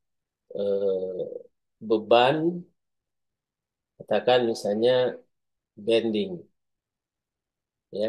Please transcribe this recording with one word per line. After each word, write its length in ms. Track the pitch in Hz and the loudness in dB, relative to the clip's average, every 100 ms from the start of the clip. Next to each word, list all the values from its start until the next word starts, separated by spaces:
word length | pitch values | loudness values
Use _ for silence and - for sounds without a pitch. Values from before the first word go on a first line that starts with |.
| _ _ _ _ - - | _ _ _ _ -12 -6
eh, 680 | 101 98 101 95 92 90 - - - _ _ _ 110 | -2 0 0 -2 -4 -6 -8 -12 -16 _ _ _ -2
beban, 480 | 110 104 117 123 156 165 180 - _ _ _ _ _ _ _ _ _ _ _ _ - | -2 4 4 4 2 -2 -4 -10 _ _ _ _ _ _ _ _ _ _ _ _ -18
katakan 420 | - 107 123 123 117 | -4 0 4 4 2
misalnya 420 | 110 101 104 120 127 127 - _ _ _ _ _ - 104 | -2 -2 0 2 2 0 -4 _ _ _ _ _ -8 0
bending. 460 | 113 113 107 95 87 - _ _ _ _ _ _ _ _ _ _ _ _ _ _ | 0 0 -2 -4 -8 -16 _ _ _ _ _ _ _ _ _ _ _ _ _ _
Ya, 80 | 101 | -6